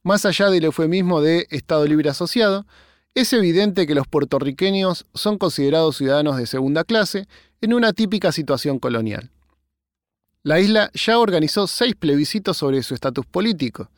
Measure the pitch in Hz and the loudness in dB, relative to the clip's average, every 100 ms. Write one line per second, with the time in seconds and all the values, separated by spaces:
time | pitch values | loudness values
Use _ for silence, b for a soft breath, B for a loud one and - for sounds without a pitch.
0 | 175 202 208 175 196 185 156 - 160 185 | -2 0 2 2 2 2 2 0 0 0
1 | 180 170 151 170 - 147 - 156 147 151 | 0 2 2 2 -2 -6 -2 0 2 2
2 | 151 139 175 240 214 196 202 b b b | 0 -2 -2 0 2 0 -6 b b b
3 | b - 247 247 180 165 208 185 156 147 | b -2 0 2 4 2 2 0 0 0
4 | 135 151 139 139 135 135 190 196 190 175 | 0 -2 0 0 -2 -2 0 0 0 -4
5 | - - 208 208 180 143 139 156 160 139 | -8 -6 -4 0 -2 0 2 2 2 0
6 | 135 143 151 131 117 131 131 151 - 220 | 0 2 0 -2 -4 -2 -2 -2 0 0
7 | 196 202 202 b b _ 220 240 226 190 | 0 -4 -10 b b _ 0 2 2 2
8 | 214 202 180 156 143 135 151 135 127 117 | 0 0 0 -2 -2 -2 -2 -4 -2 -2
9 | 110 104 120 _ _ _ _ _ _ _ | -2 -6 -12 _ _ _ _ _ _ _
10 | _ _ _ _ 143 160 202 214 208 - | _ _ _ _ 0 2 4 2 0 -2
11 | - 233 226 175 151 208 196 - 240 202 | 0 2 2 2 0 0 -2 -2 -2 0
12 | 160 143 151 - 190 165 143 135 117 127 | 0 0 0 -2 -4 -2 -2 -2 -2 -6
13 | 135 127 123 175 220 175 123 - 104 | -6 -6 -6 -2 -2 -2 -6 -8 -16